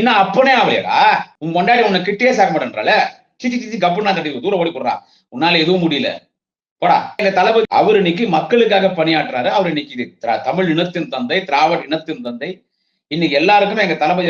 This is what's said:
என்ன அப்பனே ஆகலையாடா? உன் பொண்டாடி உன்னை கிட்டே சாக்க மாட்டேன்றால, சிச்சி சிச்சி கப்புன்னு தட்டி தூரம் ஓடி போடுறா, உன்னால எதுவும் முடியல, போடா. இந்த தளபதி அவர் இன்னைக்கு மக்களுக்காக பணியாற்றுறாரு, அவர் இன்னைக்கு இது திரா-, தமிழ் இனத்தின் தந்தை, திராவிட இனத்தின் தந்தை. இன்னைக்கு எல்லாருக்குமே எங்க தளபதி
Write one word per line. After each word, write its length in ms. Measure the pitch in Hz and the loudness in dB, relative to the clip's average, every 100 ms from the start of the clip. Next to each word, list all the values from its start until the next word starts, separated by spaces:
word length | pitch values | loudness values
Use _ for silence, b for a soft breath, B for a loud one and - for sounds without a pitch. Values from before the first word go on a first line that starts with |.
என்ன 120 | 233 214 | 2 2
அப்பனே 300 | 185 185 269 | 2 2 4
ஆகலையாடா? 440 | 247 185 110 - 143 214 - - _ | 4 2 0 0 2 4 2 -4 _
உன் 160 | 156 165 | -4 0
பொண்டாடி 260 | 202 240 226 | 2 2 2
உன்னை 140 | 185 | 0
கிட்டே 300 | 180 - 247 220 | -2 0 2 2
சாக்க 140 | 190 | 2
மாட்டேன்றால, 400 | 156 123 107 143 208 - - _ _ | 0 -4 -4 0 0 0 -6 _ _
சிச்சி 180 | 247 240 | -6 -6
சிச்சி 200 | 214 220 | -6 -2
கப்புன்னு 360 | 175 180 202 175 | -2 0 -2 -2
தட்டி 260 | 151 127 175 | -4 -6 -2
தூரம் 160 | 190 | -2
ஓடி 100 | 170 | -2
போடுறா, 220 | 131 123 113 b b _ | -4 -6 -6 b b _
உன்னால 280 | 123 170 170 | -2 0 2
எதுவும் 220 | 156 185 | 2 0
முடியல, 260 | 165 139 107 87 _ _ _ _ _ _ | 0 -2 -4 -8 _ _ _ _ _ _
போடா. 160 | 202 - - - | 0 2 -2 -4
இந்த 120 | 196 190 | 0 2
தளபதி 320 | 202 220 214 - | 2 2 2 2
அவர் 220 | 196 202 | 4 4
இன்னைக்கு 260 | 175 175 226 | 2 0 0
மக்களுக்காக 560 | 151 - 240 214 196 185 175 | -2 2 2 4 2 2 0
பணியாற்றுறாரு, 520 | 160 156 - 127 151 214 | 0 0 -2 -4 0 0
அவர் 140 | 175 | 0
இன்னைக்கு 220 | 147 - 123 | -4 -6 -8
இது 100 | 117 - | -10 -8
திரா-, 200 | 117 113 127 | -4 -2 -2
தமிழ் 240 | 175 180 | -2 0
இனத்தின் 340 | 156 175 175 143 | 0 -2 -4 -8
தந்தை, 240 | 131 123 180 185 | -6 -4 -4 0
திராவிட 320 | 143 156 175 - | 2 2 0 -4
இனத்தின் 380 | 160 - 123 120 | -6 -6 -10 -10
தந்தை. 240 | 120 156 185 _ _ _ _ - | -10 -10 -12 _ _ _ _ -8
இன்னைக்கு 280 | 160 160 139 | -4 0 2
எல்லாருக்குமே 460 | 180 208 196 214 185 | 4 4 2 0 -2
எங்க 100 | 156 | 0
தளபதி 260 | 151 180 | -2 0